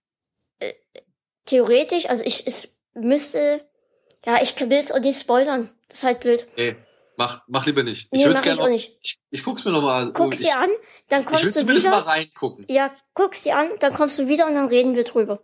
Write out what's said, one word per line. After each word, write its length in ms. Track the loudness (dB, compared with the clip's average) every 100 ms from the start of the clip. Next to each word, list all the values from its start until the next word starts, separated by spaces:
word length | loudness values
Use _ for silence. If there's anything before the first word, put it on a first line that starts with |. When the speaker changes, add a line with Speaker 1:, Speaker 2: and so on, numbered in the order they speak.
| _ _ _ _ _ _
Speaker 1:
So. 60 | -10
Speaker 2:
äh, 60 | -10 _ -20 -20 _ _ _ 0
theoretisch, 640 | 2 4 2 2 -2 -2
also 140 | -4 -2
ich, 200 | -2 -2
es 280 | -6 -6 _ _
müsste, 680 | -6 0 0 0 0 0 -2 -6 _ _ _ _ _ -2
ja, 160 | 2
ich 180 | 0 -2
will's 320 | 0 0 0
auch 80 | 0
nicht 200 | 0 -2
spoilern. 500 | 0 2 2 -2 -6 _ _
Das 100 | -4
ist 40 |
halt 160 | -2 0
blöd. 260 | 0 0 -2 -4
Speaker 1:
Nee, 180 | -4 -4 _ _ _ -6
mach, 240 | -4 -6 -6
mach 180 | -2 0
lieber 180 | 0
nicht. 240 | -2 -6 -4
Ich 80 | 2
Speaker 2:
Nee, 60 | 4
Speaker 1:
würd's 120 | 4
Speaker 2:
mach 60 |
Speaker 1:
gern 100 | 0 0
Speaker 2:
ich 40 |
auch 40 | 0
Speaker 1:
noch, 60 |
Speaker 2:
nicht. 260 | 0 -4 _
Speaker 1:
ich, 180 | -8 -8 _
ich 120 | -10
guck's 200 | -8 -6 -2
mir 60 |
noch 100 | 0
mal 200 | 0 0
an. 100 | -2
Speaker 2:
Guck's 260 | -2 -2 0
Speaker 1:
Ich, 60 | 0
Speaker 2:
dir 100 | 2
an, 100 | 0 -2 -8 -20 _
dann 120 | -2
Speaker 1:
ich 60 | 0
Speaker 2:
kommst 160 | 0
Speaker 1:
will 80 | 2
Speaker 2:
du 80 | 0
Speaker 1:
zumindest 260 | 2 2 4
Speaker 2:
wieder. 80 | 2
Speaker 1:
mal 80 | 2
reingucken. 560 | -2 -4 -6 -8 -8 -2
Speaker 2:
Ja, 260 | 0 0 -6 _
guck's 300 | -2 -2 0
dir 140 | -2 0
an, 100 | -2 0
dann 140 | -2
kommst 240 | 0 0 0
du 100 | 0
wieder 200 | 2 2
und 80 | 2
dann 120 | 2
reden 260 | 2 2 0
wir 80 |
drüber. 380 | 0 -2 -2 -4